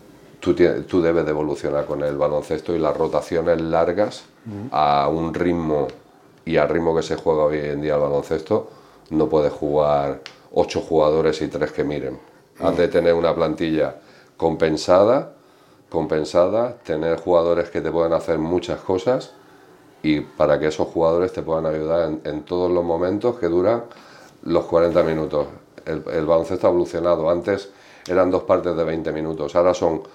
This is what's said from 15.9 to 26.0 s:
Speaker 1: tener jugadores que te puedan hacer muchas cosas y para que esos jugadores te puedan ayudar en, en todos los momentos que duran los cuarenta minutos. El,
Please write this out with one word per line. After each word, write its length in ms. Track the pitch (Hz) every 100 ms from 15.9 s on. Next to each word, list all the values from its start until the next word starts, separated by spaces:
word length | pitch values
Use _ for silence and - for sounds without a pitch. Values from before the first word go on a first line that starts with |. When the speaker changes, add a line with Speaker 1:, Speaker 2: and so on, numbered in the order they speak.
| 82 80 80 73 87 92 107 120 -
Speaker 1:
tener 360 | - 78 82 80
jugadores 500 | 92 87 85 85 82
que 100 | 85
te 100 | 78
puedan 200 | 82 82
hacer 240 | 80 - 80
muchas 440 | 80 90 87 76
cosas 500 | - 92 123 135 - - - - - - - -
y 160 | 78 76
para 380 | - - 76 73
que 80 | 78
esos 200 | 85 82
jugadores 460 | 82 82 85 92
te 80 | 90
puedan 240 | 80 80 80
ayudar 440 | 78 78 85 80
en, 120 | 78
en 200 | 76 76
todos 260 | 73 90 90
los 120 | 87
momentos 540 | 85 82 90 101 120 120
que 80 | 87
duran 360 | 87 95 117 - - - - - -
los 220 | - 82 -
cuarenta 380 | 85 85 85
minutos. 440 | 82 78 76 76 71 - - - -
El, 180 | 78